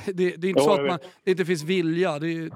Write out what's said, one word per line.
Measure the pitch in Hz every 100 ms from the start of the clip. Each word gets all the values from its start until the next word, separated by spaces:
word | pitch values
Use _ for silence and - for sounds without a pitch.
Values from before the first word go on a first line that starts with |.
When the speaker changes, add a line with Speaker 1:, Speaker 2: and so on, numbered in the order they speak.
| 208
Speaker 1:
det, | 180 180 165
det | 185
är |
inte | 190
Speaker 2:
Ja, |
Speaker 1:
så | -
Speaker 2:
jag | 196
Speaker 1:
att | 139
man, | 175
Speaker 2:
vet. | - -
Speaker 1:
det | -
inte | 185 170
finns | 170
vilja. | 156 190 165 165 185 147
Det | 165
är, | 165 160